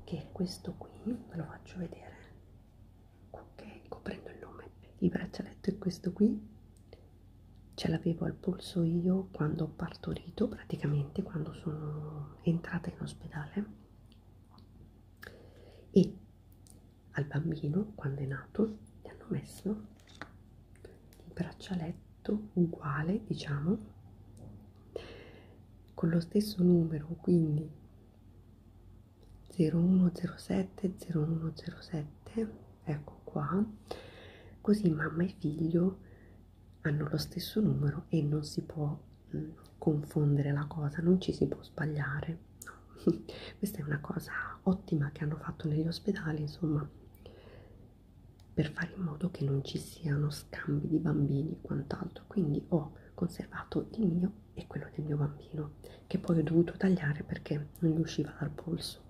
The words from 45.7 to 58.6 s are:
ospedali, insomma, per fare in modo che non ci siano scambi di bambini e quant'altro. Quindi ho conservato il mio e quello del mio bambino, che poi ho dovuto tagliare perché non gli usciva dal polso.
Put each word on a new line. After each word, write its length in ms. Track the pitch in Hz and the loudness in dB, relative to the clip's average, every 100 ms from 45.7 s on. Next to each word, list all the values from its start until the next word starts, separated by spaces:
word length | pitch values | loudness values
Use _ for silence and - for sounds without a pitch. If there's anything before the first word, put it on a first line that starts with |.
| 151 160 | 2 0
ospedali, 540 | 170 - 185 160 151 | 0 -2 -2 -2 -2
insomma, 460 | 147 - 160 147 147 - - - - - - - - - - - - - - - - | -4 -2 0 0 -2 -12 -20 -20 -20 -18 -20 -20 -20 -20 -20 -20 -20 -20 -20 -20 -4
per 180 | - 151 | 0 0
fare 200 | - 175 - | 0 -6 -2
in 60 | |
modo 280 | 175 143 175 | -4 -2 -4
che 140 | - | 0
non 200 | 143 139 | 2 2
ci 140 | - - | 0 -6
siano 520 | - - 151 143 147 | -8 -6 0 2 2
scambi 580 | - - - - 147 147 | -2 -8 -8 0 0 4
di 100 | 156 | 2
bambini 540 | 165 151 143 139 160 | 4 4 4 4 0
e 80 | - | -4
quant'altro. 640 | - 143 139 - 277 - - | -2 -4 -2 -4 -6 -8 -4
Quindi 360 | 208 151 143 - | 0 2 0 2
ho 240 | 170 151 - - | 0 0 -10 -16
conservato 760 | - 175 - - - - 151 - - | -2 -2 -2 -8 -8 -4 -4 -2 2
il 100 | 202 | 4
mio 260 | 170 185 - - | 4 2 -2 -14
e 120 | - - | -14 -8
quello 220 | - - | -8 -6
del 100 | - | -6
mio 120 | 151 147 | -2 2
bambino, 560 | 143 - - 156 147 - - - - | 0 -2 -10 -8 -8 -10 -18 -18 -4
che 120 | 185 | -2
poi 200 | - 165 | 4 4
ho 40 | |
dovuto 300 | 156 165 170 - | 6 6 6 4
tagliare 460 | 190 180 143 147 | 4 4 2 -2
perché 460 | - - - 147 147 - | -4 -6 -2 -2 -2 2
non 120 | 165 | 4
gli 80 | 156 | 4
usciva 340 | 160 - 147 - | 2 0 -2 -2
dal 120 | 143 | -6
polso. 500 | 147 | -4